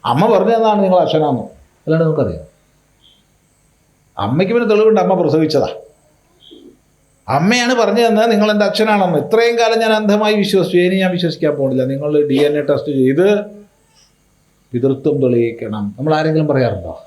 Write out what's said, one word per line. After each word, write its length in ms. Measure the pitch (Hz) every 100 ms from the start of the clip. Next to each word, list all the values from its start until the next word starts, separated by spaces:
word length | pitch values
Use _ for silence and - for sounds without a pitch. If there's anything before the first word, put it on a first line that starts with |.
| -
അമ്മ 120 | 123 214
പറഞ്ഞു 220 | 226 196
തന്നതാണ് 260 | 226 220 208
നിങ്ങൾ 140 | 196 180
അച്ഛനാണെന്ന്. 420 | 170 160 151 127 104 - _ _
അല്ലാണ്ട് 200 | - 160
നിങ്ങൾക്കറിയാം? 420 | 160 151 - 82 - _ _ _ _ _ _ _ _ _ _ _ _ _ _ _ _ -
അമ്മയ്ക്ക് 280 | 101 139 190
പിന്നെ 140 | 233 220
തെളിവുണ്ട്, 280 | 208 220 208
അമ്മ 100 | 180 185
പ്രസവിച്ചതാ. 500 | 160 151 156 151 104 - - _ _ _ _ _ _ - - _ _ _ _ _ - 131
അമ്മയാണ് 380 | 175 247 240 247
പറഞ്ഞു 220 | 208 202 233
തന്നത് 220 | 214 233
നിങ്ങൾ 160 | 208 214
എൻ്റെ 120 | 208 202
അച്ഛനാണെന്ന്. 500 | 202 220 208 180 165
ഇത്രയും 300 | - 220 233 233
കാലം 180 | 226 226
ഞാൻ 80 | 220 214
അന്ധമായി 360 | 214 208 214 214
വിശ്വസിച്ചു, 340 | 190 196 170 175 180
ഇനി 100 | 190
ഞാൻ 80 | 185 180
വിശ്വസിക്കാൻ 360 | 170 160 156 143
പോകുന്നില്ല. 260 | 135 127 131
നിങ്ങൾ 180 | 139 147 147 143
ഡി 80 | 131 147
എൻ 80 | 147
എ 20 | 139
ടെസ്റ്റ് 220 | 139 151 139
ചെയ്ത് 260 | 131 139 190 208 208 - - _ _ _ _ _ _ _ _ _ _
പിതൃത്വം 440 | 123 135 131 156 143
തെളിയിക്കണം." 600 | 131 120 117 113 110 107 101 101
നമ്മൾ 160 | 143 156
ആരെങ്കിലും 300 | 156 160 151
പറയാറുണ്ടോ? 420 | 139 120 98 82 78